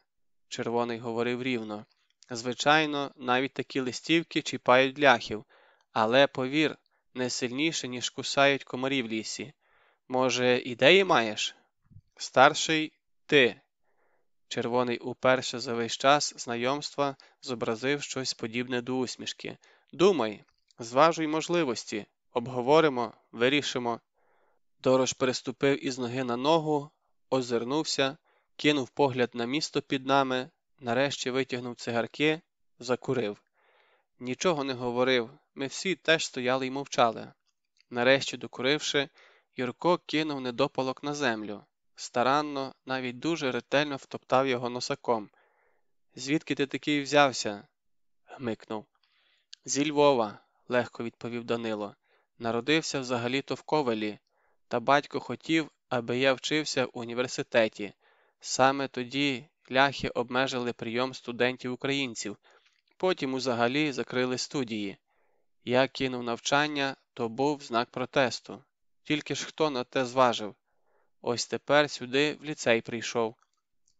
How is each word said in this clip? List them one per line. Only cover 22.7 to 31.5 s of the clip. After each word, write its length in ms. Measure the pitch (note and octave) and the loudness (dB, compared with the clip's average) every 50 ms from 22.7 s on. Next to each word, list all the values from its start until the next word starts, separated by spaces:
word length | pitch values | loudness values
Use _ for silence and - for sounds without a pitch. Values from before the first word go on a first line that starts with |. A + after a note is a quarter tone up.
| D3+ D#3+ D#3+ D3+ C3 B2 A#2 G#2+ - _ _ _ | 6 6 6 4 2 0 -4 -6 -8 _ _ _
вирішимо». 680 | - A2+ A#2+ C3 C#3+ D3 C3+ - - C3 B2 A#2+ A#2 - _ _ _ _ _ _ _ _ _ _ _ _ _ _ _ _ | -2 0 2 2 2 2 0 -2 -4 -4 -4 -4 -4 -6 _ _ _ _ _ _ _ _ _ _ _ _ _ _ _ _
Дорож 300 | - C3 C3 C3 C3 A#2+ | 2 4 4 4 4 2
переступив 760 | - - C3+ B2+ B2 - - C3+ A#2 - C#3 C#3 C#3 - - | 0 -2 0 -2 -2 -2 -6 -8 -4 0 2 2 2 0 -2
із 120 | C3+ B2+ C3 | -6 -6 -4
ноги 260 | B2 A#2 B2 C3 C3 | -6 -4 -4 -4 -2
на 120 | B2 A#2+ | -2 -2
ногу, 540 | B2 C3 D3+ E3 E3 D3+ D#3 D3+ C#3+ C#3+ - _ _ _ _ _ _ _ - | 0 2 2 2 2 2 0 -2 -2 -2 -6 _ _ _ _ _ _ _ -2
озирнувся, 840 | - C3 B2 A#2+ A#2+ A2+ A#2 B2 C#3 D#3 D3+ - - - C#3 C3+ C#3+ - _ _ _ _ _ _ _ | 0 0 0 0 -2 -2 -2 -2 -2 -2 -2 -2 0 0 0 0 -2 -6 _ _ _ _ _ _ _
кинув 320 | - - D3 D3 C#3 B2 - | 0 2 2 2 2 0 -2
погляд 420 | - - C#3+ C3+ B2+ B2+ A#2+ - - | 0 2 2 2 2 2 0 0 -2
на 100 | A#2+ A#2 | -4 -4
місто 380 | A#2+ C3+ D#3 - - - D3 | -2 -2 -4 -4 -4 -4 -4
під 240 | - - D3 C3+ C3 | -4 -4 -4 -4 0
нами, 440 | C3+ C#3 C#3 C3+ C3 B2+ B2+ B2+ D#3+ _ _ _ _ _ - | 2 4 4 4 2 0 -4 -4 -6 _ _ _ _ _ -8
нарешті 520 | B2+ A#2 A#2 B2+ C#3 C#3+ C3+ - - B2+ | -4 -2 0 2 0 0 -2 -4 -4 -2
витягнув 460 | B2 C3 C3 - | -2 -2 -2 -2